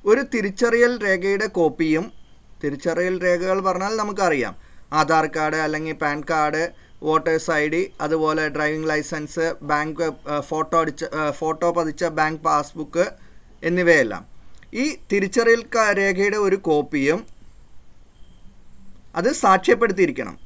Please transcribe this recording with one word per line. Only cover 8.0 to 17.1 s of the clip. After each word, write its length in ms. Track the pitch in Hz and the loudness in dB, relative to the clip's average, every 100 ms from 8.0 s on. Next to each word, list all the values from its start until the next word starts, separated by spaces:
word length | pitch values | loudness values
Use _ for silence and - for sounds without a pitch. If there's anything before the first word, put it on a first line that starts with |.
അതുപോലെ 480 | 151 160 156 156 156 | -2 2 2 2 -2
ഡ്രൈവിംഗ് 400 | 147 151 156 156 | 0 -2 0 -2
ലൈസൻസ്, 640 | 151 147 156 151 170 165 - | -2 -2 -8 -6 -4 -4 -4
ബാങ്ക്, 680 | 147 147 151 151 160 139 143 | -2 -2 -2 -2 -4 -4 -6
ആ, 100 | 147 | -6
ഫോട്ടോ 400 | - 156 160 165 | -4 -4 0 0
അടിച്ച, 240 | 160 - | 0 -4
ആ, 260 | 160 151 151 | -6 -2 -2
ഫോട്ടോ 420 | 139 156 160 170 | -2 -4 0 0
പതിച്ച 320 | 170 160 151 | 0 -2 -2
ബാങ്ക് 360 | 170 156 156 156 | -4 0 -2 -2
പാസ്ബുക്ക് 680 | 160 147 147 165 151 165 185 - - - - - | 0 0 -2 -10 -4 0 -2 -4 -20 -20 -20 -6
എന്നിവയെല്ലാം. 640 | 165 175 170 156 113 95 - - - - - | -2 2 6 6 4 -2 -12 -18 -16 -18 -10
ഈ 220 | 226 294 349 - | -4 -4 -4 -2
തിരിച്ചറിയൽ 500 | 202 196 233 233 233 | -2 2 2 4 4
ക-, 300 | 233 226 214 | 2 2 2
രേഖയുടെ 440 | 196 196 185 202 208 | 2 2 2 0 2
ഒരു 200 | 196 196 | 2 2
കോപ്പിയും 720 | 185 147 135 147 139 | 2 2 2 0 2